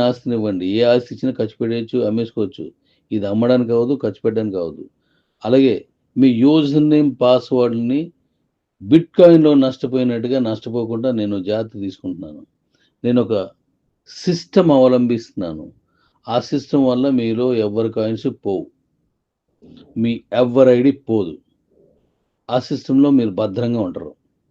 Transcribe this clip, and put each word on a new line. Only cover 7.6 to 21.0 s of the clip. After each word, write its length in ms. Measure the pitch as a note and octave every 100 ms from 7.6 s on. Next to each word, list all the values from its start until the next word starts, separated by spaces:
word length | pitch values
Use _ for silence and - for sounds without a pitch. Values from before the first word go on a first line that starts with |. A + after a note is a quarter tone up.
| A#2+ A#2 A#2 C#3 E3+ - _ _ _ _ _ _ G2
బిట్‌కాయిన్‌లో 640 | D#3 E3 - F3 E3 D3+ C#3+
నష్టపోయినట్టుగా 760 | C3 B2 B2+ B2+ B2 A#2 A#2+ C3+ A#2
నష్టపోకుండా 600 | A2 B2 A#2+ A2+ A#2 C3 A#2
నేను 180 | G#2 G2+ F#2
జాగ్రత్త 260 | G#2+ A2+ A2 G2
తీసుకుంటున్నాను. 560 | - F#2 E2+ D#2+ D2+ - _ _ _ _ _
నేను 160 | A#2+ B2 G#2+
ఒక 80 | G#2 F#2+ - _ _ _ _ _ -
సిస్టమ్ 460 | - E3+ - G3 E3+ C#3
అవలంబిస్తున్నాను. 880 | B2+ B2+ A#2+ A#2 - - F2 D#2 - - _ _ _ _ -
ఆ 40 | A#2 -
సిస్టమ్ 360 | D3 - C#3+ C3
వల్ల 140 | B2 C#3 B2+
మీలో 280 | A2+ A2+ B2+ A#2+ G#2
ఎవరి 260 | G#2 A2+ A2
కాయిన్స్ 300 | A2 A2 C#3 A2
పోవు, 200 | G2+ F#2 C#2+ _ _ _ _ _ _ _ _ _ - - - A2
మీ 100 | A#2 A#2 - A2+
ఎవరి 280 | B2+ B2 C3 B2
ఐడీ 120 | C3+ C#3